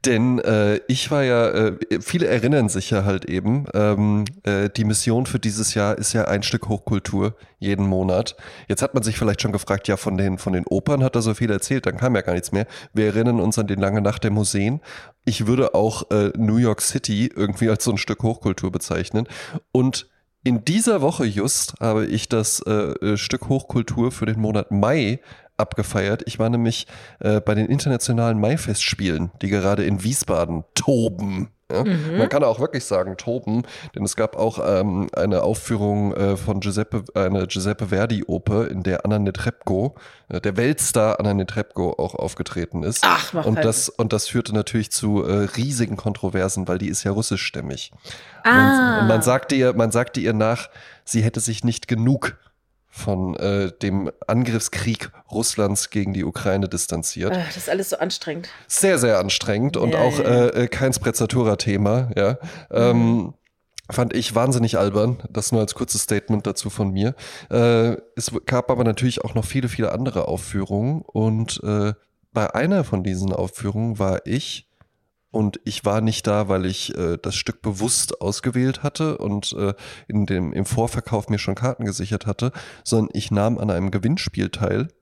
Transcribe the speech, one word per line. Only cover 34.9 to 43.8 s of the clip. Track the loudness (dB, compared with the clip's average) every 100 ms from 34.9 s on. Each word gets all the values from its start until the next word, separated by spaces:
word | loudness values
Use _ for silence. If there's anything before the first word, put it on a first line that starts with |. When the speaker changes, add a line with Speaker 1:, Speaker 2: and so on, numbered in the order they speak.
| 0 -2 0
Speaker 1:
eine | 0 2
Aufführung, | 2 0 -2 0 0 2 0
äh, | 0 0 0
von | -2 -2
Giuseppe, | -2 -2 -2 -4 -4
eine | -2 0 0 0
Giuseppe | -2 -2 -2 -2
Verdi-Oper, | 0 0 -2 -2 -2 0 0 0
in | -2
der | -2 0
Anna | 0 0
Netrebko, | 0 -2 -4 -4 -2 0 0 -4 -20 -20 _
äh, | -4
der | -2 2
Weltstar | 0 2 0 2 2 2
Anna | 2
Netrebko | 2 0 -4 -6 -2 -2 -2
auch | -4
aufgetreten | -4 -6 -4 -6 -6 -6 -4
ist. | -4 2
Speaker 2:
Ach, | 4 2 0
mach | -2
Speaker 1:
Und | 0 2
Speaker 2:
halt. |
Speaker 1:
das, | 2 2